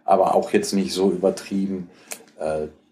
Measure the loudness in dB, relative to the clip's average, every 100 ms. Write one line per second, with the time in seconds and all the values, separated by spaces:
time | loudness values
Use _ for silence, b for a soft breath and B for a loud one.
0 | 2 4 4 2 2 0 0 -2 -2 0
1 | 0 2 0 -2 -4 -4 -2 -4 -10 B
2 | B B B -8 -6 -4 -6 -12 _